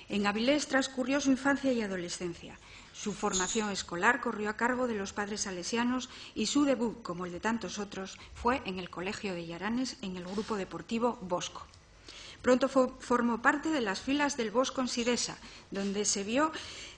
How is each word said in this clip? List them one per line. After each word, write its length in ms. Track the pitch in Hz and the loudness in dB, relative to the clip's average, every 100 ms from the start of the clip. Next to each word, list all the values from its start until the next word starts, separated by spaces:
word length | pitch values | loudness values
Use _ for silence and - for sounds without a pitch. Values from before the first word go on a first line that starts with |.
| - | -4
En 180 | 202 202 | 2 2
Avilés 400 | 208 240 294 - | 2 4 4 4
transcurrió 540 | 269 269 254 254 277 | 2 2 -2 0 2
su 100 | 277 | 4
infancia 420 | 254 277 269 269 | 4 4 2 2
y 100 | 233 | 2
adolescencia. 760 | 208 185 175 - 175 170 - - - - - | 0 -2 -4 -4 -4 -6 -12 -18 -18 -20 -18
Su 200 | - 214 | -8 -6
formación 580 | 185 208 190 180 226 208 | -2 0 2 2 2 0
escolar 500 | 190 - 175 214 262 | -2 -4 2 4 4
corrió 300 | 240 208 208 | 0 -2 -4
a 60 | 214 | 0
cargo 320 | 233 247 247 | 0 2 0
de 80 | 214 | -2
los 160 | 196 | -4
padres 300 | 208 202 214 | -4 -6 -4
salesianos 680 | 202 180 175 233 240 254 - - - | -4 -4 -2 0 0 0 -4 -12 -12
y 120 | - 214 | -2 2
su 180 | 285 | 4
debut, 360 | 285 247 226 - | 4 4 0 -4
como 240 | - 175 180 | -8 -6 -6
el 60 | |
de 80 | 175 | -2
tantos 380 | 220 226 180 208 | 0 0 -4 -6
otros, 400 | 196 190 190 - - | -6 -6 -10 -12 -16
fue 260 | - 240 269 | 0 2 2
en 140 | 196 185 | 0 -6
el 120 | 175 | -6
Colegio 440 | - 185 - 202 | -6 -6 -4 -4
de 120 | 175 165 | -6 -6
Yaranes, 520 | 170 202 240 262 - | -6 -2 0 -2 -4
en 140 | 196 185 | -8 -6
el 80 | |
grupo 320 | 175 202 214 208 | -6 -4 -2 -4
deportivo 640 | 180 165 - 226 240 220 | -4 -8 -4 0 2 0
Bosco. 420 | 185 175 - - - - - - - - - - | -2 -2 -2 -10 -16 -20 -20 -20 -20 -18 -16 -2
Pronto 280 | 247 254 262 | 4 6 6
fo-, 280 | 269 254 - | 4 4 0
formó 420 | - 240 240 226 | 0 4 4 4
parte 300 | 269 294 320 | 4 4 2
de 120 | 302 | 2
las 180 | 214 190 | 2 -2
filas 360 | 254 285 285 277 | 0 2 2 0
del 140 | 220 | 0
Bosco 300 | 220 262 - | 2 0 0
en 80 | 247 | -2
Sidesa, 480 | 247 233 233 - - - - - | 0 0 0 -2 -6 -14 -18 -10
donde 340 | 190 202 202 | -4 -2 0
se 200 | 202 208 | 0 0
vio 280 | 202 247 311 - - - - | 0 2 2 0 -10 -12 -14